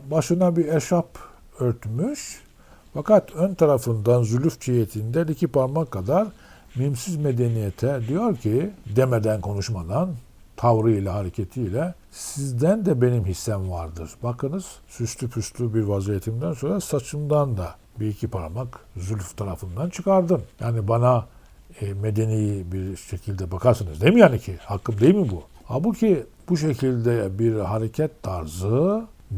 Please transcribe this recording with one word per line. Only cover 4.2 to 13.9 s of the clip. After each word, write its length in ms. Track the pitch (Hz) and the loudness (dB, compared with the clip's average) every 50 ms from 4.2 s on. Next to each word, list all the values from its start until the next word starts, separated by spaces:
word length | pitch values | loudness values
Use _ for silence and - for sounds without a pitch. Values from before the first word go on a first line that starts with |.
| 117 | 4
zülüf 380 | 107 117 123 143 165 - - | 2 2 2 2 0 -2 -2
cihetinden 640 | - 127 123 120 110 - - 107 107 113 123 160 170 | -2 0 2 2 2 0 -2 -6 -6 -2 -2 -2 0
iki 200 | 156 156 - 175 | 0 -2 -2 -2
parmak 440 | - - 143 131 131 139 160 160 - | 0 2 2 2 2 0 -2 -4 -4
kadar 360 | - 95 92 104 147 190 220 208 - - - - - - - - - | -4 -6 -2 0 2 2 2 0 -4 -14 -20 -20 -20 -20 -20 -10 -4
mimsiz 400 | 120 131 143 139 123 - 190 175 | -2 -2 0 -2 -4 -4 -6 -4
medeniyete 840 | 147 151 143 123 120 123 117 113 113 104 98 - - 117 131 143 127 113 | -2 0 0 2 2 2 0 0 0 -2 -4 -4 -2 -2 -2 -2 -2 -2
diyor 300 | 113 143 185 233 233 196 | -2 -2 0 0 0 -2
ki, 320 | - - 107 107 131 170 208 202 - - 110 104 | 0 0 0 0 0 0 -2 -6 -10 -10 -4 0
demeden 460 | 120 131 131 123 110 107 110 107 104 | 2 2 4 2 2 2 0 0 0
konuşmadan, 680 | 87 101 104 101 92 - 113 92 82 82 101 139 175 190 156 117 - - - - - - - | -2 -4 -4 -4 -4 -4 -4 -6 -6 -4 -2 -2 -2 -2 -4 -8 -12 -18 -20 -20 -20 -20 -8
tavrıyla, 580 | - - 120 113 110 110 117 110 101 98 95 90 | 0 2 4 4 4 4 4 2 2 0 -2 -2
hareketiyle, 800 | 104 98 90 - - 101 - - 127 117 92 95 131 160 180 175 - - - | -4 -4 -4 -4 -6 -8 -6 -6 -6 -4 -4 -2 -2 -4 -4 -6 -10 -16 -20
"Sizden 760 | - - - - - 143 139 139 123 117 143 170 208 226 196 | -16 -14 -12 -10 -8 -8 -6 -6 -2 0 2 2 2 2 2
de 160 | 185 156 120 | 0 2 4
benim 240 | 123 123 123 117 95 | 4 4 4 2 0
hissem 460 | 95 90 - - 117 104 98 95 92 | -2 -4 -4 -4 -4 -4 -4 -4 -4
vardır. 380 | 90 85 85 78 | -6 -6 -8 -8